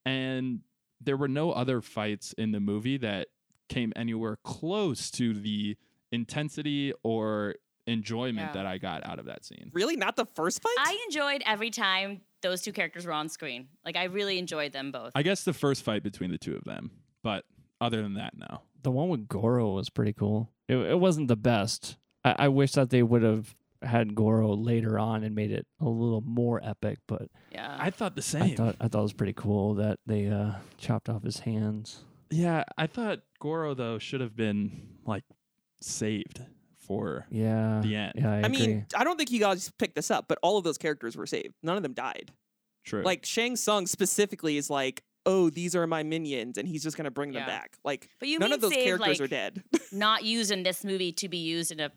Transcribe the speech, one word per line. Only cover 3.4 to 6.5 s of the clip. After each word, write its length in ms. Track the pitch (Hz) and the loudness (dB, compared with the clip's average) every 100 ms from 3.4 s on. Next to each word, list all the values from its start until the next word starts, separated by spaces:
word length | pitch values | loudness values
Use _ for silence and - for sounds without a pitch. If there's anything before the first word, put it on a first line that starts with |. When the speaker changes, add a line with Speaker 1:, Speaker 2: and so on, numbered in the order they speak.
| _ _ - | _ _ -6
Speaker 1:
came 220 | 131 113 - | -2 -2 -2
anywhere 420 | 117 113 113 107 | -2 -2 -2 -6
close 680 | - - 160 208 196 123 - | -8 -8 -4 0 0 -2 -4
to 220 | - 120 | 0 0
the 420 | 104 104 104 104 104 _ _ - | 0 0 -2 -2 -4 _ _ -6
intensity 840 | 117 117 151 151 | -4 -2 -4 -4